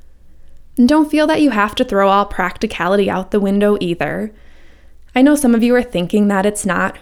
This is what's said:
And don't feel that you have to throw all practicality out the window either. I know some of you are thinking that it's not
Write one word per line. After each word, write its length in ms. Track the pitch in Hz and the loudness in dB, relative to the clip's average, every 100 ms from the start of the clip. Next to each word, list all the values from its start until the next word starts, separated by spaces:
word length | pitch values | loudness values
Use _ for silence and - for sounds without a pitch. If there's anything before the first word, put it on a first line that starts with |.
| - - - - - - - - | -20 -20 -20 -20 -20 -20 -8 0
And 120 | 240 | 4
don't 220 | 302 302 | 4 2
feel 160 | 302 311 | 0 0
that 120 | 311 | 2
you 100 | 294 | 0
have 240 | 214 208 233 | 0 -2 -2
to 80 | |
throw 240 | 254 196 196 | -2 0 2
all 180 | 196 196 | 2 0
practicality 800 | - 180 - 220 - 175 202 196 | -4 -6 -4 -8 -4 0 0 0
out 220 | 185 190 | -4 -4
the 80 | 214 | -2
window 380 | 196 196 208 202 | 0 0 0 0
either. 540 | 180 170 143 165 214 - - - - - - - - 254 | -2 -4 -6 -6 -10 -12 -20 -20 -20 -20 -20 -20 -6 2
I 40 | |
know 120 | 277 | 4
some 180 | 294 247 | 4 2
of 120 | 233 | 2
you 100 | 240 | 2
are 80 | 247 | 0
thinking 460 | 247 175 175 208 202 | 0 -4 -2 0 2
that 180 | 190 208 | 2 0
it's 180 | 208 | -2
not 320 | 190 180 185 - | -4 -2 -4 -6